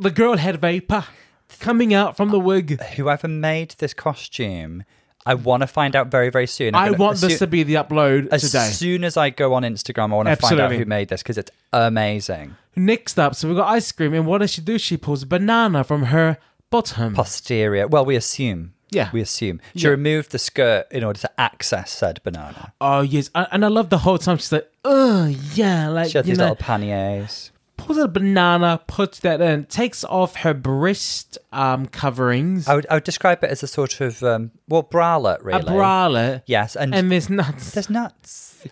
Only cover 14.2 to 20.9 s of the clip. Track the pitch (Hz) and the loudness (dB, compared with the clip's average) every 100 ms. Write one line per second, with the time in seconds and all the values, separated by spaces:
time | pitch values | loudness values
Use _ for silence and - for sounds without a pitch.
14.2 | 160 196 202 - 160 226 - 165 - 143 | 0 0 0 -2 -4 -4 -2 -4 -4 -6
15.2 | 135 180 208 233 226 151 131 151 123 160 | -2 0 2 2 2 2 0 0 2 2
16.2 | 160 151 _ _ _ 233 226 113 113 104 | 2 0 _ _ _ -2 -2 -4 -2 -2
17.2 | 107 - - 113 107 101 104 151 131 123 | -2 -6 -4 0 2 2 2 2 4 0
18.2 | - - 127 90 85 _ _ 196 104 117 | -2 -4 -4 -4 -10 _ _ -4 -2 -2
19.2 | 104 - 107 85 - 175 156 143 147 156 | -4 -4 -6 -6 -10 0 2 2 0 -2
20.2 | - 123 - - 123 104 - | -4 -6 -4 2 4 2 0